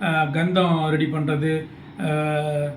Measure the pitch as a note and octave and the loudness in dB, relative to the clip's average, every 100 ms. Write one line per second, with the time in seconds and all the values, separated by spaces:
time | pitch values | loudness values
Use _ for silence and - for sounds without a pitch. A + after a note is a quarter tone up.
0 | F3 D#3 D3+ D#3 F3+ F#3 F3 E3 D#3 D#3 | 0 2 0 0 2 2 4 2 2 2
1 | D#3 D#3 D3 D3 D#3 D#3+ D#3 - - - | 0 0 0 0 0 -2 -4 -14 -18 -6
2 | D#3+ D3+ D3+ D3+ D3+ D3 D3 | -2 0 0 0 0 -2 -2